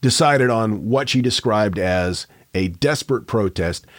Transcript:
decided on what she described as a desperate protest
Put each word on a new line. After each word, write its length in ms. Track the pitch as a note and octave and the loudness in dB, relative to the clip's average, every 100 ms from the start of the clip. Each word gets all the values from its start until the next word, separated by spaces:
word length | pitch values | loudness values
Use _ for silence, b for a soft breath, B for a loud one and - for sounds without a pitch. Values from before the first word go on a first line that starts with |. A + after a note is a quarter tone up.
decided 480 | B2+ - D3+ C#3 B2 | 0 2 2 4 2
on 400 | A2+ A2 G#2 G#2 | 2 0 -2 0
what 220 | C3 C#3 | 0 0
she 100 | C3 | 0
described 580 | B2 - A#2+ G#2+ G#2 F#2 | 0 0 0 2 0 0
as 480 | F#2 F#2 F2+ E2+ - b b | 0 0 0 -4 -10 b b
a 140 | F#2 F#2+ | -4 -2
desperate 580 | E2+ C#3+ D3+ - B2+ - | 0 -2 -2 -2 -4 -2
protest 600 | A2+ G2 - E2+ D#2+ - | -2 0 -2 -4 -6 -14